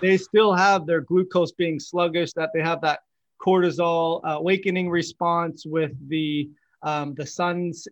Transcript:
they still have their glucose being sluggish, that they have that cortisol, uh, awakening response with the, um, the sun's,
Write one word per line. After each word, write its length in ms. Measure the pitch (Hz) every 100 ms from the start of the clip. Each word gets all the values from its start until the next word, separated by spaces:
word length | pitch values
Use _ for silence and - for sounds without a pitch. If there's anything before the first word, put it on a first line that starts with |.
they 160 | 185 190
still 360 | 185 214 220
have 320 | 180 196 196 156
their 160 | 165
glucose 520 | 139 180 185 180 165
being 260 | - 170 151
sluggish, 540 | - 175 175 170 165
that 160 | - 160
they 80 | 165
have 200 | 160 165
that 180 | 156 143 _ _ _ -
cortisol, 800 | - 185 180 147 170 170 165 170 156
uh, 120 | 151
awakening 460 | 170 190 196 180 180
response 760 | 170 160 - 170 170 170 160 160
with 280 | 160 151 135 139
the, 400 | 156 156 147 147 - _ _
um, 320 | 151 151 147 139
the 100 | 143
sun's, 640 | - 175 175 175 165 -